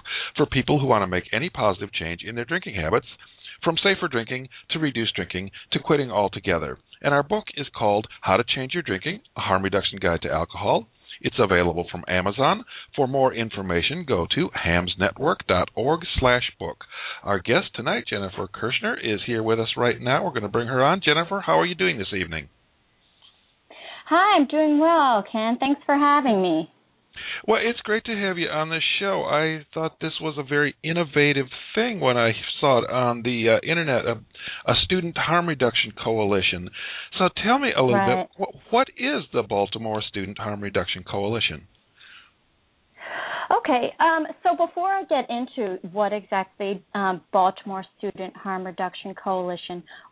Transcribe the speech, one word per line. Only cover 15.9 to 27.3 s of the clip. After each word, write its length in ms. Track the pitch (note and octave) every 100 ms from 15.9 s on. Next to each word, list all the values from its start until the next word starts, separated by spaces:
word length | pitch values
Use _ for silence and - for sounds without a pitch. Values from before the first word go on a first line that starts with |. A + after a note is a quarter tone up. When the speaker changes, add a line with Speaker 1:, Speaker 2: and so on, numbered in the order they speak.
| E3 E3+ -
Speaker 1:
slash 240 | B2+ B2 - -
book. 200 | E2 - - - - -
Our 160 | - G2+
guest 280 | G2 C#3 -
tonight, 300 | - B2+ A3+ -
Jennifer 380 | G#2 G2 G2 G2
Kirschner, 460 | - A2+ - G#3+ -
is 220 | A2+ G#2 -
here 160 | A2+
with 180 | A2 A2+
us 80 | A2+ -
right 240 | A#2+ A#2
now. 240 | B2 C#3
We're 80 | F#3+
gonna 160 | B2+ G#2
bring 200 | G#2+ A#2+
her 140 | C3
on. 180 | C#3 F#3+
Jennifer, 360 | D#3 D3+ E3 G3
how 200 | F3 D#3+
are 60 | F3
you 80 |
doing 240 | E3+ F#3 C#3
this 140 | F#2
evening? 360 | G2 E2+ D#2+ C#2+ _ _ _ _ _ _ _ - _ _ _ _ - - - -
Speaker 2:
Hi, 300 | E4 G4+ F#4+
I'm 100 | C#4
doing 300 | D4+ D#4 D4
well, 440 | D#4+ E4 C#4 A3 F#3+
Ken. 240 | A3+ A3+ A#3+
Thanks 220 | C4 C#4+ -
for 100 | C#4+
having 460 | C#4+ C#4+ C4 G3+
me. 280 | F#3 D#3+ D#3 _ _ _ _ - -